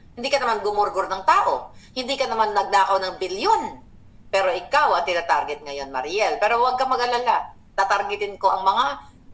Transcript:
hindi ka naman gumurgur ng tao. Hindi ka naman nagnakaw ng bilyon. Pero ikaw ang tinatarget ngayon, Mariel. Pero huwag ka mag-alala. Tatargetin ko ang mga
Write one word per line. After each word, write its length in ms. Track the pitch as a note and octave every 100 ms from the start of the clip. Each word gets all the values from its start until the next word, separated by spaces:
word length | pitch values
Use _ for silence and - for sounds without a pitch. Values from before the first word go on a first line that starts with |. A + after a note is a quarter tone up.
| - A#3+
hindi 140 | C4
ka 80 | C#4
naman 240 | B3 G#3
gumurgur 480 | G3+ G#3 G3 F3+ F#3+
ng 160 | F#3 -
tao. 480 | F4+ - C3+ - - -
Hindi 240 | B3+ B3 C4
ka 160 | A#3+
naman 240 | A3 G#3+ G3+
nagnakaw 480 | G3 G3 F#3 F#3+
ng 120 | F#3 -
bilyon. 440 | F#3 F#3+ F#4 A4 - - - - - - -
Pero 240 | G3 F#3
ikaw 400 | F3+ - C#4+ C#4+
ang 120 | F3 F#3
tinatarget 560 | E3+ E3 D3 C#3+ D3 C#3+
ngayon, 240 | C#3 C3+
Mariel. 480 | C3 D3 G3+ F#3 D3
Pero 240 | G#3+ A#3
huwag 160 | B3+ B3+
ka 80 | C4
mag-alala. 640 | B3 B3 B3 B3 - - - -
Tatargetin 640 | - - G3+ G3+ G3+ G3+ F#3+
ko 160 | F#3+
ang 80 | F#3
mga 240 | F#3+ A3 C#4+ C4+ - - -